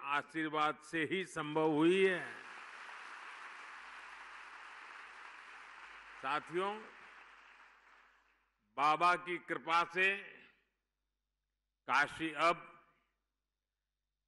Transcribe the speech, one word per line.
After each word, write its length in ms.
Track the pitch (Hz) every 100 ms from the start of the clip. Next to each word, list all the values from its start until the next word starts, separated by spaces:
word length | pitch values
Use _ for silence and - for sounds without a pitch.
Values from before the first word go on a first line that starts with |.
आशीर्वाद 720 | 139 143 - 160 156 151 151 135
से 280 | - 165 151
ही 200 | 185 175
संभव 460 | 165 151 156 160
हुई 360 | 151 165 190 190
है। 340 | 175 - - - - - - - - - - - - - - - - - - - - - - - - - - - - - - - - - - - - - - - -
साथियों, 600 | 131 147 143 170 196 214 220 - - - - - - - - - _ - _ _ _ _ _ _ _ 113
बाबा 380 | 147 156 175 175
की 220 | 175 170
कृपा 460 | - 156 135 165
से 340 | 170 175 190 196 190 - - _ _ _ _ _ _ _ _ _ _ _ _ _ -
काशी 440 | 127 147 - 160
अब 560 | 147 165 170 - - _ _ _ _ _ _ _ _ _ _ _ _ _ _